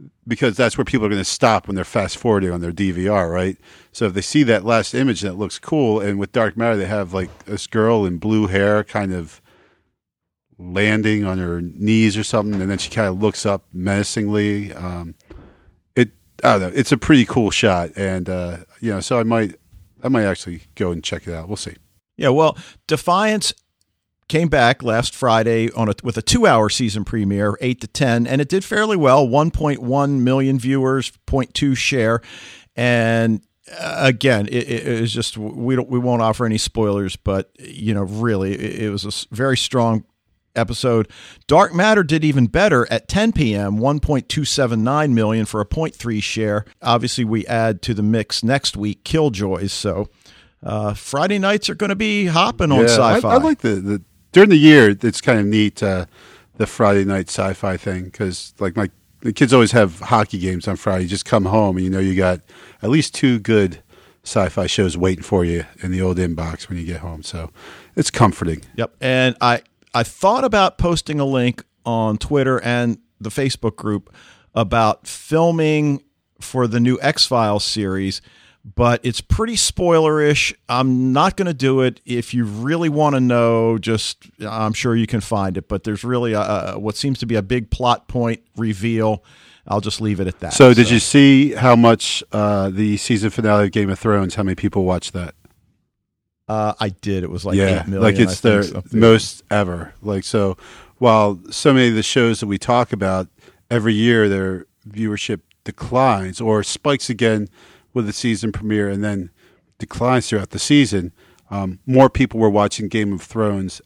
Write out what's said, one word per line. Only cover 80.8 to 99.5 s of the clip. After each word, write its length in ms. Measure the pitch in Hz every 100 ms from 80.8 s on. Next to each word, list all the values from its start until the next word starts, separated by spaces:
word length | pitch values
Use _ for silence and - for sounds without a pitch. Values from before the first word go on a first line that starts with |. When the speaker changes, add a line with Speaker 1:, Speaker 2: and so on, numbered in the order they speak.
| 131 127 131
Speaker 2:
not 240 | 131 185 185
gonna 180 | 180
do 280 | 139 131 131
it. 180 | 127 - -
If 280 | 120 -
you 120 | 123 110
really 420 | 104 127 165 170
wanna 320 | 147 151 135
know, 580 | 123 120 117 117 113 113
just, 480 | 117 110 - - _ -
I'm 320 | 107 110 107
sure 240 | 110 123 117
you 100 | 110
can 140 | 113
find 380 | - 107 95 90
it, 100 | -
but 160 | 98
there's 220 | 110 104 120
really 260 | 123 120
a, 80 | 107
a, 380 | 107 101 92 101
what 160 | 107 -
seems 240 | 139 127
to 60 | 117
be 100 | 113
a 60 |
big 280 | 98 123 107
plot 380 | - 123 117 -
point 340 | 123 117 113 _ -
reveal. 680 | 113 98 113 113 110 104 _ - - _ -
I'll 140 | 101
just 200 | 104 -
leave 180 | 110 95
it 80 | 92
at 120 | -
that. 140 | 82
Speaker 1:
So 200 | - 127
did 140 | 117 113
Speaker 2:
So 60 |
Speaker 1:
you 60 | 117
see 520 | - 143 139 135 143
how 220 | - 127 117
much, 480 | 117 113 - - -
uh, 380 | 104 104 101 98
the 280 | 95 107 104
season 320 | - 110 107
finale 360 | - 110 104 101
of 60 |
Game 180 | 110 98
of 80 | 95
Thrones, 380 | 113 104 92 -
how 80 |
many 120 | 98 90
people 280 | 104 104
watched 300 | 92 90 -
that? 220 | 92 85 - _ _ _ _ _ _ _ _ _ _ -
Speaker 2:
Uh, 240 | 107 107 -
I 100 | 107
did. 340 | 90 101 95
It 60 | 87
was, 160 | 87 95
like, 100 | 98
Speaker 1:
Yeah, 260 | 95 87
Speaker 2:
eight 60 | 82
million, 140 | 95
Speaker 1:
like, 180 | 110 98
it's 120 | 98
Speaker 2:
I 40 | 95
think, 60 |
Speaker 1:
their 220 | 117 104
Speaker 2:
something. 360 | 92 98 - 110
Speaker 1:
most 440 | 113 113 - -
ever. 440 | -